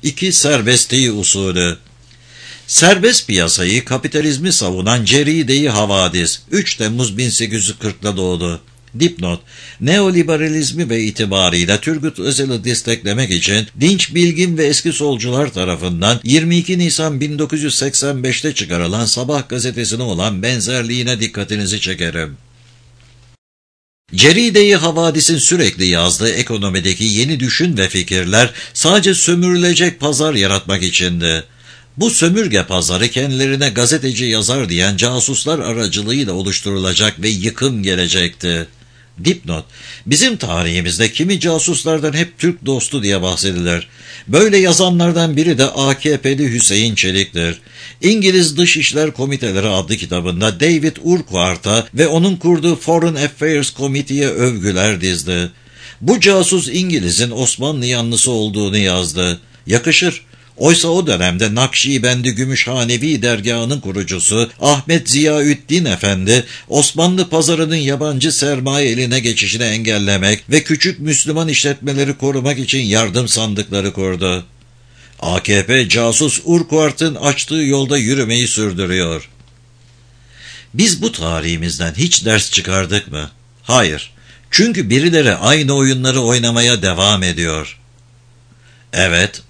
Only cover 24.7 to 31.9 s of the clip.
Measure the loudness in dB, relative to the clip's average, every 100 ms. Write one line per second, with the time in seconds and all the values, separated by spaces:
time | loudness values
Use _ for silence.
24.7 | 4 2 2 2 2 2 2 2 2 2
25.7 | 2 0 2 2 2 0 0 -2 -2 -2
26.7 | -2 -2 -2 -2 0 0 -2 -2 0 0
27.7 | 0 0 0 -2 -2 2 2 2 0 -12
28.7 | -2 2 4 4 2 2 2 2 2 2
29.7 | 4 2 0 -2 0 0 2 2 0 0
30.7 | -2 0 0 0 0 0 -2 -6 -20 -20
31.7 | -20 -18